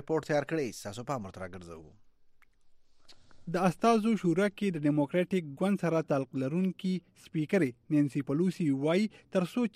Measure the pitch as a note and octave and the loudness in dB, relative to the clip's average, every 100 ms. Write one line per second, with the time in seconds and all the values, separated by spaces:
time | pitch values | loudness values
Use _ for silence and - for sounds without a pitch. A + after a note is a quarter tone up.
0 | D3+ D#3+ - D3 C#3 D#3+ A#2+ - G#2 G#2+ | 0 -2 2 -2 0 -4 -4 -6 -10 -10
1 | B2 C3 F#2+ F#2+ F#2 F2+ E2+ D#2+ D#2 - | -6 -6 -6 -10 -12 -12 -14 -16 -18 -20
2 | - _ - - - _ - - - - | -20 _ -20 -20 -20 _ -20 -20 -20 -20
3 | - - - - E3+ E3+ F#3 - A#3 A3+ | -20 -20 -20 -16 -4 2 2 4 4 4
4 | A3+ G3+ F3 D#3+ G#3 - G3+ D#3+ D3 D3 | 4 2 2 2 0 0 -2 0 0 2
5 | - F3+ F3+ F#3+ D3+ C3+ F#3+ F#3+ E3+ D#3+ | 2 0 0 -2 -4 -2 0 0 2 0
6 | D#3 C#3 C3+ C3+ C3+ F3 F#3+ - F#3 F3+ | 0 -2 -2 -4 -2 0 -2 -2 -4 -4
7 | _ _ - D#3+ D3 G3 C3 - - D3+ | _ _ -8 -4 0 2 2 -2 0 2
8 | D3 C#3+ C#3 C#3+ F#3 - D3+ C3+ D3+ F#3 | 2 0 -2 0 0 0 0 0 2 2
9 | G#3+ - _ F#3+ F3 B2 A#2+ | 0 -6 _ -2 -2 -2 -4